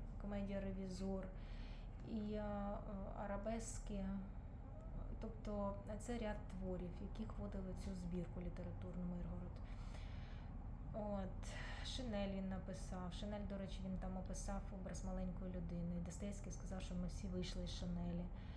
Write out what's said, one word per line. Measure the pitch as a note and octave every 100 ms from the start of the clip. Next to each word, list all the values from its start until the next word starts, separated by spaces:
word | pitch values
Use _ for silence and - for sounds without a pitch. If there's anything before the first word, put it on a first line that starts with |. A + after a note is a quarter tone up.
| - -
комедія | G3+ G3+ G3 G3
«Ревізор», | G3 F#3+ F#3+ F3+ F#3+ F#3+ F#3 - - - - - - - -
і, | A3+ G#3
е, | G#3+ G#3 G3+ G3+ G3+ - G3 G3 -
арабески. | G3+ G3+ G#3+ A3+ A3 - - G3 F#3+ G3 F#3+ - - - - - - - - -
Тобто | G#3+ - G#3+ G#3 G3+ G3+ - G#3+
це | - A#3
ряд | G#3+ G3+ -
творів, | F#3 F#3 F3+ F3 -
які | G3 -
входили | A3 - G3+ G3 F#3
в | F3+
цю | G3
збірку | F#3 F3 F3+ D#3+ F3+
літературну | F3 - - - F#3 F3+
«Миргород». | F3+ F3 E3+ F3 F3+ - - - - - - - - - - - - - -
От, | A3 G#3 G3+ F#3+ - - - - - -
«Шинель» | - B3 G3+ G3
він | G3 F#3+
написав. | F#3+ F#3+ F#3 - F#3 F3+
«Шинель», | - G#3 G#3 F#3+
до | G3
речі, | F#3+ -
він | F#3+ F#3
там | F#3 F#3
описав | F3+ F3+ - G3 - G3
образ | F#3 E3
маленької | F#3+ F#3 F3+ F3+ F#3
людини. | F3+ E3+ E3+ E3+ F3
Достоєвський | E3+ - G3+ G3 F#3+
сказав, | F3+ F3 F#3
що | F#3
ми | F3 F3
всі | - G3
вийшли | F3+ F3 F3+ F3
з |
шинелі. | - F3+ F3 F3 F3 F3 - -